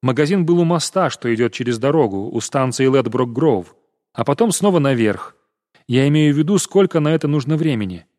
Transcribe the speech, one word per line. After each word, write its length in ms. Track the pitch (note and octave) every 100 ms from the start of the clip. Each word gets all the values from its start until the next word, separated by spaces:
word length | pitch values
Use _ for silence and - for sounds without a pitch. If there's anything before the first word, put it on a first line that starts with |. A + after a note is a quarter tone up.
Магазин 420 | B2+ B2 D3 G3 E3
был 140 | E3+
у 60 | E3+
моста, 440 | E3+ - F#3+ E3
что 240 | - A#2+
идёт 180 | A2+ A#2+
через 280 | - A#2+ A#2
дорогу, 500 | B2+ D#3 B2 F#2+ G2+
у 100 | A#2
станции 440 | - C#3+ C3 A#2+ C3
Ледброк-Гроув, 880 | C3+ A#2+ A#2+ B2+ A#2 D#3+ G#2+ F2 _ _ _ _
а 100 | -
потом 280 | A#2+ C#3+ A3+
снова 260 | F3+ G3+ F3+
наверх. 580 | C#3 C3 A2 F#2+ - _ _ _ _ _ _
Я 200 | A#2+ C#3
имею 240 | D3+ D3+ C#3+
в 20 |
виду, 220 | D#3 G3
сколько 400 | - F#3+ F#3+ E3+
на 100 | D3+
это 180 | D#3+ D#3
нужно 300 | D3 B2+ D#3
времени. 480 | D#3+ B2 G2+ F2+ -